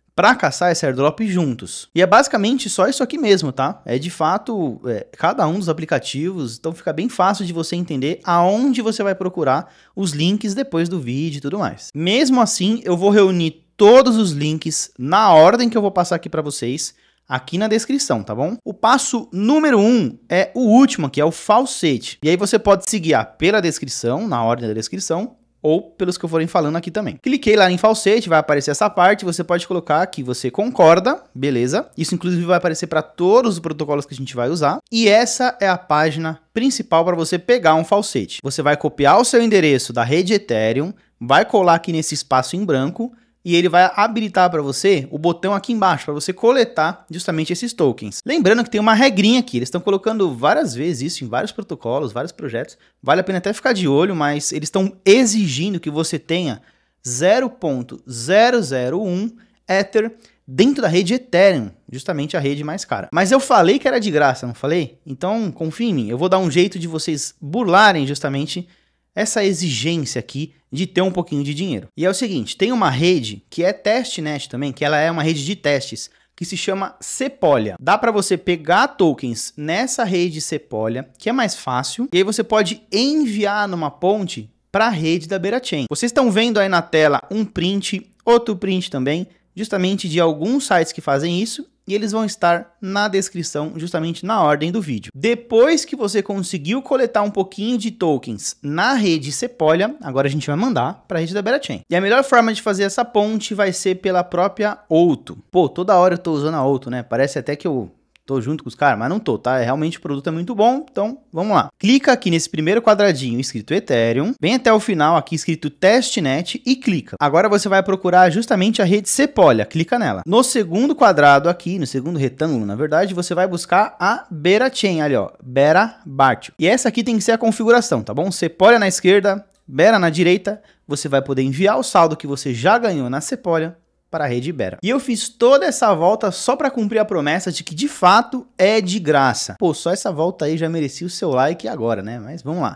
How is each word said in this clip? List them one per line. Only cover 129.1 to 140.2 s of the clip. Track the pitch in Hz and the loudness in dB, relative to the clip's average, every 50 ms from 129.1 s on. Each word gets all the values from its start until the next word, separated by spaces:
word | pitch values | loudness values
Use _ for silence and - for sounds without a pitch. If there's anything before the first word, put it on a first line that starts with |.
| 196 208 190 202 196 202 - _ _ _ _ - | 4 4 4 2 0 -2 -6 _ _ _ _ -6
Bera | 131 135 165 214 226 202 | 0 4 4 6 6 4
na | 180 170 | 4 2
direita, | 156 165 180 170 180 202 - 202 214 214 - _ _ _ _ - | 2 2 2 4 2 2 0 -4 -8 -8 -12 _ _ _ _ -8
você | 143 143 - 151 | -6 -6 -4 -2
vai | 135 135 | 0 0
poder | 135 139 139 131 135 | 0 -2 -2 -2 -2
enviar | 135 131 143 190 196 220 254 | -2 -2 0 2 2 2 0
o | 247 | 0
saldo | - - 190 170 160 151 - | 2 4 4 4 4 2 -2
que | - 143 | -8 -8
você | 139 135 - 143 123 | -8 -6 -6 -6 -4
já | 113 123 180 214 240 | 0 2 2 2 4
ganhou | 233 220 180 147 131 120 | 2 0 -2 -2 -4 -4
na | 131 143 | -4 -6
Sepolia | 151 - 262 - - 175 165 160 160 165 175 _ _ _ _ _ _ _ | -6 -6 -8 -6 -2 -2 0 0 -2 -4 -8 _ _ _ _ _ _ _
para | - 160 151 | -6 -4 -4
a | 135 | -2
rede | 120 123 127 156 | -2 -4 -4 -4
Bera. | 170 135 107 92 - - - | -4 -4 -6 -6 -6 -6 -4
E | 196 | -2
eu | 247 277 | -2 -2
fiz | 254 - 240 220 - - | -2 -2 -4 -4 -6 -8
toda | - - - 254 - - 370 | -2 2 4 6 6 4 4
essa | 330 240 - - 185 180 | 0 -2 0 2 2 2
volta | 156 165 180 214 220 - 202 | 2 2 2 2 2 0 -4
só | 180 - - - 254 - | -4 -2 -2 -2 0 0
pra | 311 269 | -2 -2
cumprir | 269 254 214 202 214 220 | -2 -2 -4 -2 0 -2
a | 214 | -2
promessa | 214 202 170 143 147 156 190 - 185 | 0 -2 -2 -2 -2 -2 -2 -4 -6
de | 156 - - | -8 -8 -10
que | - 160 | -10 -6
de | 151 254 285 | -6 -6 -6
fato | - - - 180 196 226 240 - - 254 - - _ - | -2 2 4 6 6 4 4 0 -4 -10 -10 -10 _ 2
é | 185 202 214 220 | 2 2 4 2
de | 196 180 185 214 | 0 -2 -4 -2
graça. | 170 151 151 143 135 131 113 - - - 98 - | 0 2 4 4 4 2 2 -2 -6 -10 -6 -2
Pô, | - 170 147 | -2 -2 -2
só | - - 170 | -2 -2 -4
essa | 180 - - 208 | -4 -2 -4 -4
volta | 175 147 | -4 -2